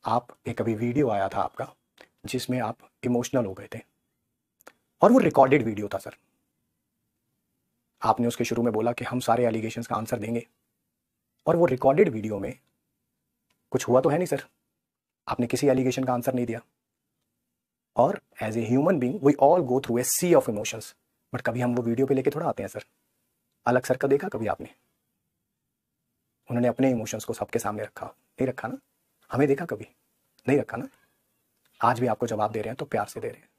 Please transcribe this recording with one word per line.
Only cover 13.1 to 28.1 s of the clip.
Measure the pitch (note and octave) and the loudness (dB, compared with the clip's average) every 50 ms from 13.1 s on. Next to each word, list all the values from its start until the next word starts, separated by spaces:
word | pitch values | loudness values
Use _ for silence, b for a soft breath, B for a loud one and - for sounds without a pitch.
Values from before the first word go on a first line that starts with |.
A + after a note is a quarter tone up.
| _ _ _ _ _ _ _ _ _ _ _ _ | _ _ _ _ _ _ _ _ _ _ _ _
कुछ | - B2+ - - | -4 -4 0 4
हुआ | A#2+ B2+ | 4 4
तो | C3 E3 | 6 4
है | C#3 D#3+ | 2 2
नहीं | F3+ | 0
सर, | - - C#3 - - _ _ _ _ _ _ _ _ _ _ _ _ _ _ _ - | 0 -2 -4 -6 -10 _ _ _ _ _ _ _ _ _ _ _ _ _ _ _ -8
आपने | - - B2 A#2 | -4 -2 -2 -2
किसी | - B2 - C#3+ | 0 2 4 4
एलिगेशन | C3 C3 C3 C3 B2+ - C3 | 4 4 2 0 0 2 2
का | B2+ B2 | 2 2
आंसर | B2 A#2+ - B2+ | 2 0 -2 -2
नहीं | B2 B2 | -2 -2
दिया। | A#2 A2+ A#2+ - _ _ _ _ _ _ _ _ _ _ _ _ _ _ _ _ _ _ _ _ _ _ _ _ _ _ | -2 -4 -8 -10 _ _ _ _ _ _ _ _ _ _ _ _ _ _ _ _ _ _ _ _ _ _ _ _ _ _
और | - B2+ D3 G3 - _ _ _ - A2+ | 2 2 2 2 -2 _ _ _ -6 -6
as | G#2+ A2 | -4 -2
a | A#2 A2+ A2 | -2 -2 0
human | A#2+ C3 C#3+ E3+ G3 D3+ | 2 2 4 2 2 2
being, | B2 B2 A#2 G#2+ - | 0 -2 -4 2 2
we | C#3 C#3+ - C#3 | 2 4 6 4
all | C#3 E3 F#3 | 4 4 4
go | D#3+ B2 B2 C3 | 2 0 0 -2
through | C3+ - A#2 A#2+ B2 | 0 0 -2 -2 0
a | |
sea | - - - - F3 E3+ D3+ | 0 -2 -2 2 4 4 4
of | B2+ - | 4 2
emotions, | A2+ G#2 G#2 - - A2+ G#2+ - - _ _ _ _ _ _ _ - | -4 -6 -6 -6 -8 -10 -12 -16 -20 _ _ _ _ _ _ _ -10
but | A#2+ | -4
कभी | - - A2+ B2 | -4 -4 -2 -2
हम | B2 B2 B2 | -2 0 0
वो | A#2+ B2 | 0 0
वीडियो | A#2 A#2 A#2+ C3+ C3+ | 0 2 2 2 2
पे | C#3 | 2
लेके | C3 B2+ C#3+ | 2 2 0
थोड़ा | - D3 E3 D#3 | -2 0 -4 -4
आते | A2+ - - | -4 -4 -6
हैं | F#2+ | -10
सर। | - - - _ _ _ _ _ _ _ _ _ _ _ _ _ _ _ _ | -10 -12 -14 _ _ _ _ _ _ _ _ _ _ _ _ _ _ _ _
अलग | B2 B2 B2+ - | 0 0 0 2
सर | - B2+ - | 0 -2 0
का | - C#3 | 2 2
देखा | C3+ C#3+ F#3+ G3 | 2 2 0 -2
कभी | - A2 A2+ G#2+ | -6 -6 -4 -4
आपने? | - - - - - _ _ _ _ _ _ _ _ _ _ _ _ _ _ _ _ _ _ _ _ _ _ _ _ _ _ _ _ _ _ _ _ _ _ _ | -4 -6 -8 -18 -18 _ _ _ _ _ _ _ _ _ _ _ _ _ _ _ _ _ _ _ _ _ _ _ _ _ _ _ _ _ _ _ _ _ _ _
उन्होंने | B2 A#2+ A#2+ B2 | -2 0 0 0
अपने | A#2+ - C3+ C3+ | 2 2 2 2
इमोशंस | B2+ A#2 G#2+ - - A2+ - | 2 0 -4 -6 -8 -8 -6
को | - A2+ | -8 -6
सबके | - - - - A2+ | -6 -6 -4 -4 -4
सामने | A2 A2+ G#2+ G#2+ G#2+ | -4 -4 -6 -6 -8
रखा, | G#2 _ - - | -10 _ -14 -14
नहीं | G2 | -14